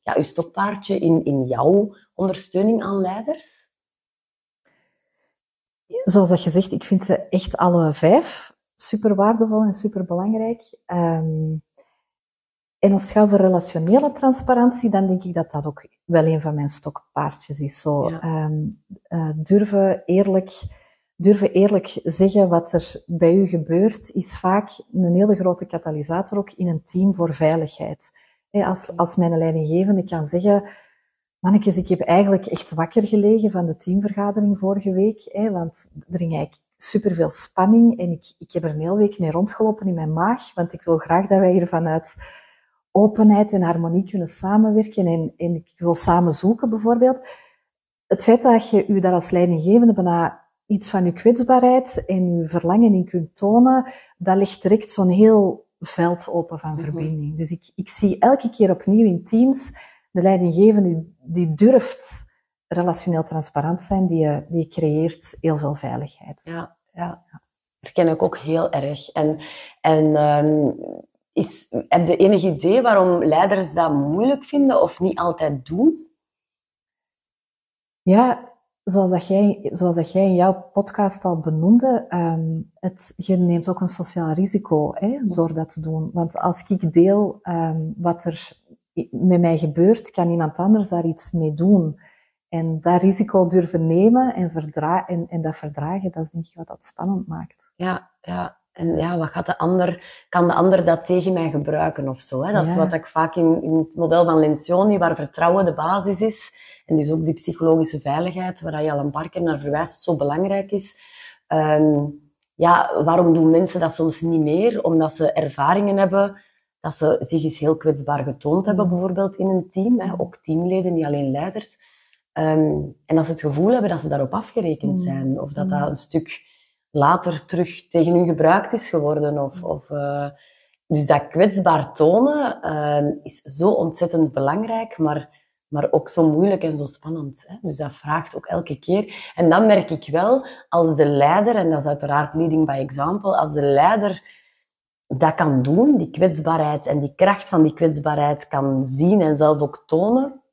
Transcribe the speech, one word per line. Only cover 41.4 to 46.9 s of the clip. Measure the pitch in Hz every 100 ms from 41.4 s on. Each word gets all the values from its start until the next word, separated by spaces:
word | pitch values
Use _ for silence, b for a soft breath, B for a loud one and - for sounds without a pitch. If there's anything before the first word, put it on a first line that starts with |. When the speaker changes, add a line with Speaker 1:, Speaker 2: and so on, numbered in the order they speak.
| 185
Speaker 2:
hier | 180 175
vanuit | 165 170 160 - - b b b b b b _
openheid | 190 208 214 214 208 208
en | 202
harmonie | 170 170 165 175 185
kunnen | 190 165
samenwerken | - 190 208 220 214 214 - 180
en, | 165 160 _
en | 170 165
ik | - _
wil | 170 170
samen | - 175 175
zoeken," | 147 190 226 240
bijvoorbeeld. | 220 220